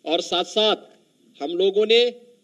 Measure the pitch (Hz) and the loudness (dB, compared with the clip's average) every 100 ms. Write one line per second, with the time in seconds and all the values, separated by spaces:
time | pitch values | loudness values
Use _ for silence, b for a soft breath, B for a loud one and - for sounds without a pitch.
0 | - 170 170 175 180 214 214 185 - _ | -4 -2 -2 -4 -2 0 0 0 -6 _
1 | _ _ _ - 143 175 190 196 214 233 | _ _ _ -12 -6 -2 0 2 2 4
2 | 240 240 - _ | 2 -2 -14 _